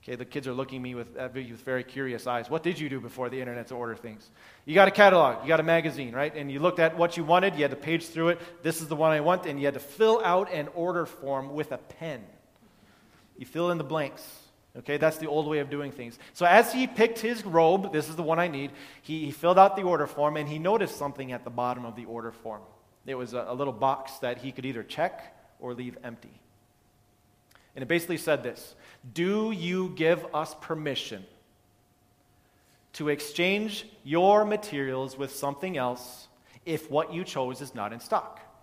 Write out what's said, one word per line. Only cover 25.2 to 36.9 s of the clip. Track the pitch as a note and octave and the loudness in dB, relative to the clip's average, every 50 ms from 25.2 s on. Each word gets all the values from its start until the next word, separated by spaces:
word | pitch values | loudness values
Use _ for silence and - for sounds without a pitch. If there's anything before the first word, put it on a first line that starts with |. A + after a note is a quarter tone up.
| - - - _ _ _ _ _ | -20 -20 -20 _ _ _ _ _
or | - B2 B2 | -12 -12 -10
leave | A#2+ B2+ B2 A#2+ - - | -10 -10 -12 -12 -12 -14
empty. | B2 A#2 A#2 - - - _ _ _ _ _ _ _ _ _ _ _ _ _ _ _ _ _ _ _ _ _ _ _ _ _ _ _ _ | -16 -16 -16 -20 -20 -20 _ _ _ _ _ _ _ _ _ _ _ _ _ _ _ _ _ _ _ _ _ _ _ _ _ _ _ _
And | C3+ C3 | -12 -2
it | |
basically | A#2 E3 E3+ E3+ - F3 | 0 0 0 0 -2 -6
said | D3+ - E3 D3+ C3+ B2 | -4 0 0 0 0 0
this, | A#2+ A#2 - - - - _ - - - _ - B2+ A2 | -8 -10 -10 -16 -20 -20 _ -20 -20 -20 _ -20 -14 -4
"Do | D#3+ E3+ F#3 G3+ G#3+ A3 A3 | -2 0 2 2 0 0 -2
you | A3+ F#3 E3 F3 F3+ F#3 F#3 F3+ D3 | -4 -4 -4 -2 -2 -2 -2 -4 -2
give | C#3 D#3+ D#3+ F3 E3+ E3+ - - | 0 2 4 4 2 0 -6 -4
us | D3+ D#3+ D#3 - - | -4 -6 -6 -10 -16
permission | - - E3 D#3 D3+ D3 C3 A#2+ - - A2+ F#2+ F#2+ - _ _ _ _ _ _ _ _ _ _ _ _ _ _ _ _ _ _ _ _ _ _ _ _ _ _ _ _ _ _ _ _ - | -8 -8 -8 -6 -4 -4 -4 -6 -8 -10 -12 -14 -16 -20 _ _ _ _ _ _ _ _ _ _ _ _ _ _ _ _ _ _ _ _ _ _ _ _ _ _ _ _ _ _ _ _ -12
to | - D#3 D3+ | -4 -2 0
exchange | D3 C#3+ - - - - F3 F#3 G3 G#3 G#3+ A3 G3+ - - - - - _ | 0 -2 -4 -8 -2 0 2 2 2 0 -2 -4 -6 -8 -12 -14 -20 -20 _
your | C3+ D3 E3+ F3+ G3 G#3 G#3 G#3+ | 0 2 4 6 8 8 6 6
materials | G#3 G#3+ G#3+ G#3+ - - C#3+ C#3 C3 C3 C3 C3+ C3 - | 4 0 -2 -4 -6 -4 -4 -4 -2 -4 -4 -6 -6 -6
with | C3+ C#3 C3+ - | -8 -8 -8 -6
something | - - C#3+ C#3+ - - F#3 F#3 | -4 -4 -4 -4 -4 -8 -6 -4
else | C#3+ B2+ B2 B2 B2 - - - - - _ _ _ _ _ _ - _ | -2 -2 -2 -4 -6 -10 -18 -18 -20 -20 _ _ _ _ _ _ -16 _
if | F3 D#3+ D3+ - | -6 -6 -6 -4
what | - | -2